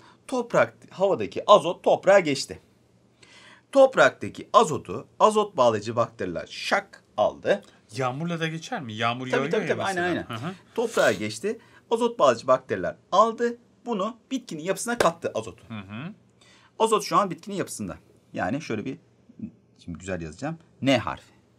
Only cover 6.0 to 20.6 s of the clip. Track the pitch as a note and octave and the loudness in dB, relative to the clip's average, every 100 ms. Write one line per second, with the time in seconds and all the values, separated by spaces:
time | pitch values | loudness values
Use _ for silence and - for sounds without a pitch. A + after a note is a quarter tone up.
6 | A2 - F#2 D#2+ - - - G3 - - | -4 -4 -8 -8 -10 -10 -2 -2 -2 -20
7 | _ - F#2 C#2+ C3 G3+ - _ _ A2 | _ 0 0 0 -2 -2 -4 _ _ -6
8 | B2+ C3+ E3+ E3 E3 D#3+ - A#3 A#2+ G#2+ | -6 -4 -6 -4 -6 -8 -10 -10 -10 -4
9 | A#2 B2+ B2+ B2+ C#3+ A3 D#3+ B2+ G3 F3+ | -2 -2 -2 -2 0 -2 -2 -4 -2 -2
10 | F3+ C#3 F2 A2+ D#3+ F#3+ _ - A#3 A3 | -2 -4 -6 -10 -10 -12 _ -6 -4 2
11 | B2+ F#2+ G#2+ - G3+ A#3 _ - - A3+ | 2 2 -6 -6 -8 -8 _ -20 -6 -2
12 | A#3 A#3 C#3+ A#2 B2+ B2+ - G2+ E2+ - | 0 4 4 4 2 0 0 -4 -4 -8
13 | - F#3 A3+ A#3 A#3+ A#3+ _ _ A#3+ G#3 | -2 4 4 2 -4 -4 _ _ -6 -4
14 | G#3 A#3+ - C4 - D#3 E3+ F3+ A#3 A#3 | -4 -8 -8 -8 -8 -8 -4 -4 -4 2
15 | E3+ - - A2 G2+ - - A2 G2 G#2+ | 0 0 -6 -6 -10 -16 -16 -16 -14 -14
16 | E3+ G#3+ _ _ _ _ _ - A3 G#3+ | -14 -16 _ _ _ _ _ -2 0 0
17 | - E3+ G3+ - - F#3+ C3 - F#2+ D2+ | 0 0 0 -6 -10 -8 -8 -8 -10 -10
18 | _ _ _ A2 F#2 C#3 - A2 C3 E3 | _ _ _ -6 -4 -4 -6 -8 -8 -12
19 | _ _ _ - A2+ _ _ _ - E2+ | _ _ _ -16 -16 _ _ _ -16 -12
20 | F#2+ F2+ E2 D2 C#3+ E3 | -8 -8 -8 -8 -10 -10